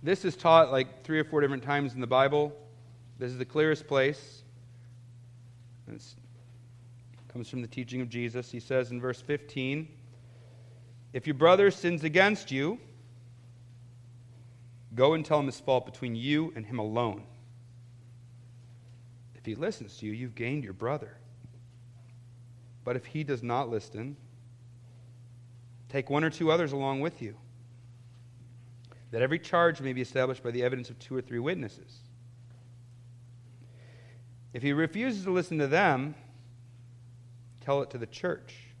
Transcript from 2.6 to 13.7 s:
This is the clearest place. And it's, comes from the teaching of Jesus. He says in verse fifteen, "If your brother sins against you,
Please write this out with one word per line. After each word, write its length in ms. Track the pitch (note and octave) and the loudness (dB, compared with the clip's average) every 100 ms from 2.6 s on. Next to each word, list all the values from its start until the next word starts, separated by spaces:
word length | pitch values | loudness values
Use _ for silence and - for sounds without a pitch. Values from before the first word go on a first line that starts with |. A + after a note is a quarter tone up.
| - - - - - - | -20 -20 -20 -20 -20 -10
This 100 | B2 | -8
is 80 | B2 | -6
the 60 | |
clearest 420 | B2+ D3+ D#3 D#3 - | -4 2 2 2 0
place. 560 | C#3 C3+ D3 - - - - - - - - - - - - - - - - - | 2 2 0 -12 -20 -20 -20 -20 -20 -20 -20 -20 -20 -20 -20 -20 -20 -20 -20 -18
And 80 | |
it's, 220 | - - - - - - - - - - - - - - | -16 -18 -20 -20 -20 -20 -20 -20 -20 -20 -20 -20 -20 -16
comes 200 | A#2+ A2+ | -12 -10
from 140 | B2+ | -8
the 60 | A#2 | -8
teaching 320 | - A#2 B2+ | -8 -8 -6
of 80 | B2 | -6
Jesus. 420 | A#2+ A#2+ A#2+ B2 | -4 -4 -6 -8
He 80 | B2 | -12
says 320 | - C3 A#2+ | -2 0 0
in 100 | B2 | -4
verse 200 | B2+ B2 | -6 -8
fifteen, 680 | - C#3+ - - C3 C#3+ D#3+ - - - - - - - - - - - - | -4 -6 -4 -6 -4 -4 -6 -16 -20 -20 -20 -20 -20 -20 -20 -20 -20 -20 -10
"If 160 | B2+ D3+ | -8 -4
your 60 | |
brother 360 | C#3 E3 F#3+ G3+ | 6 8 10 6
sins 320 | F#3 F3 F3 | 4 -2 -2
against 480 | D#3+ E3 G3 G#3 - | 0 4 4 4 -4
you, 300 | C3+ D3 A#3+ - - - - - - - - - | -2 -2 -4 -12 -20 -20 -20 -20 -20 -20 -20 -20